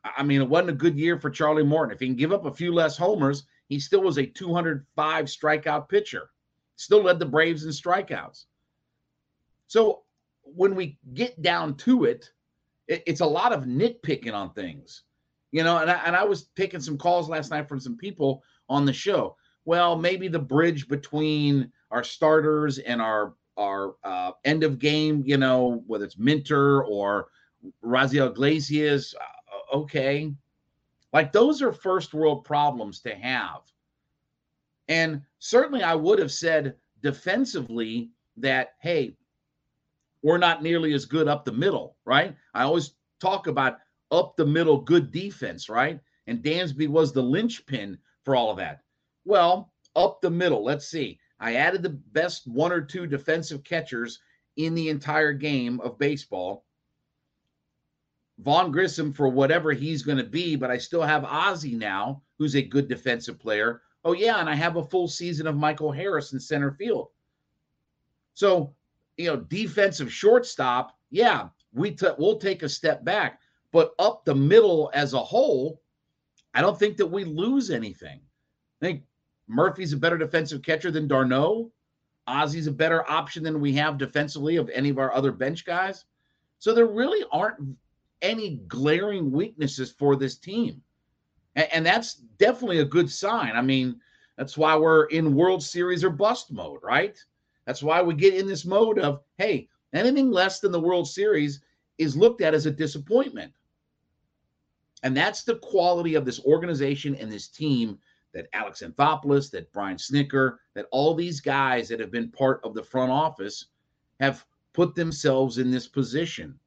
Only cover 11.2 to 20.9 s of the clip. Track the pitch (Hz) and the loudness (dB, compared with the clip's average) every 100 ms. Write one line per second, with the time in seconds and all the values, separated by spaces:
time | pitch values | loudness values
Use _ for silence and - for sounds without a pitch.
11.2 | 247 202 175 170 160 143 - 254 123 - | -6 -2 -2 0 -4 -2 2 4 4 0
12.2 | - _ _ _ _ _ - 165 - 151 | -12 _ _ _ _ _ -6 -4 -4 0
13.2 | 165 160 240 190 127 127 233 233 143 135 | 0 2 0 0 -2 0 0 -2 -6 -6
14.2 | 117 104 90 104 90 71 - - _ _ | -4 -8 -8 -10 -12 -14 -20 -20 _ _
15.2 | _ _ _ 156 165 170 160 175 170 175 | _ _ _ 0 2 2 2 0 0 0
16.2 | 208 196 - - 190 180 143 143 175 175 | 0 -2 -6 -6 -6 -6 -8 -2 0 0
17.2 | 156 160 135 151 143 139 131 117 196 190 | 0 -6 -6 -8 -6 -10 -8 -10 -10 -2
18.2 | 139 135 _ _ - 139 139 131 196 180 | -2 -2 _ _ -2 2 2 0 0 0
19.2 | 104 - _ _ - 170 175 165 175 185 | -2 -8 _ _ 0 2 4 2 0 -2
20.2 | 185 165 139 143 165 151 135 | -4 -4 0 4 4 0 -6